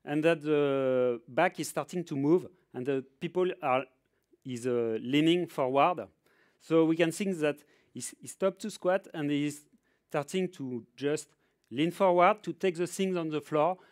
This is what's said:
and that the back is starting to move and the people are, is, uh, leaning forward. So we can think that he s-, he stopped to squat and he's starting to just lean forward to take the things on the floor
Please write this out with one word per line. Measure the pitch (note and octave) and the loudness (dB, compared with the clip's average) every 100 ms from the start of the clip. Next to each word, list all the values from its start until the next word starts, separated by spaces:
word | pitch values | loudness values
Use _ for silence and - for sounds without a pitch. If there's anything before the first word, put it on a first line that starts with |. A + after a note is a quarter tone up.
and | - D3+ | -6 0
that | D#3+ E3 | 2 2
the | D3 D3 C#3+ C3+ C3 B2+ B2 A#2+ - | 0 2 2 2 2 2 2 -2 -4
back | A#2+ F3+ - | 0 0 0
is | D3 | -8
starting | - C#3 F3+ E3 | -6 -6 -8 -6
to | C#3+ | -2
move | C#3+ F3+ - _ _ | 2 2 0 _ _
and | B2 B2+ | -8 -4
the | C3+ B2+ - | -4 -6 -10
people | E3+ F3+ F#3 - | -6 -2 -2 -2
are, | D3 C3 - _ _ _ _ _ | 0 0 -2 _ _ _ _ _
is, | C3+ B2 B2 | -10 -6 -2
uh, | A#2+ A#2 A2 | 0 0 -2
leaning | A#2+ C#3+ D#3+ F3 E3+ | 0 2 4 2 0
forward. | - B2+ C3+ D#3+ E3 F#2+ _ _ _ _ _ | -4 0 4 2 0 -10 _ _ _ _ _
So | - E3 D#3+ | 0 4 4
we | E3 | 4
can | E3 | 0
think | D#3+ G3 F3 | 0 -4 0
that | D3 D3 _ _ _ | -2 -4 _ _ _
he | B2 | -14
s-, | - - | -14 -14
he | - | -16
stopped | - F#3+ F#3+ | -4 -4 -2
to | G#3+ | -10
squat | - F3+ F#3 - | -4 0 0 -2
and | E3+ D3 | -6 -2
he's | D3 D3 D3 _ _ _ _ _ | 0 -2 -6 _ _ _ _ _
starting | D#3 C#3+ F#3+ F3+ | -6 -4 -4 -4
to | - C3+ A#2+ G#2+ - | -6 -8 -8 -12 -6
just | C#3 D#3 - _ _ _ - | -4 -4 -8 _ _ _ -12
lean | A#2+ E3 | -2 -2
forward | F3 F#3+ F3 F3 G#3+ | 2 4 6 6 4
to | - | -4
take | - F#3+ E3 | -2 -2 -2
the | F3 | -4
things | - F#3+ F3+ | -2 -2 -2
on | D#3+ | -2
the | D3+ | -4
floor | D3 D3+ D#3 F#3 - | -2 2 2 0 -10